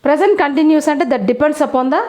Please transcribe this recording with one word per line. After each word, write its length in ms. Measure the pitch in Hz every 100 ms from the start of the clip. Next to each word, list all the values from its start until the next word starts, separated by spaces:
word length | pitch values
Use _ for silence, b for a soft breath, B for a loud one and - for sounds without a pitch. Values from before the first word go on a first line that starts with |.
ప్రజెంట్ 300 | 269 285 403 415
కంటిన్యూస్ 460 | 285 277 311 311 302
అంటే 120 | 285 339
that 120 | 254 196
depends 280 | 240 302 302 285
upon 180 | 254 262
the 80 | 320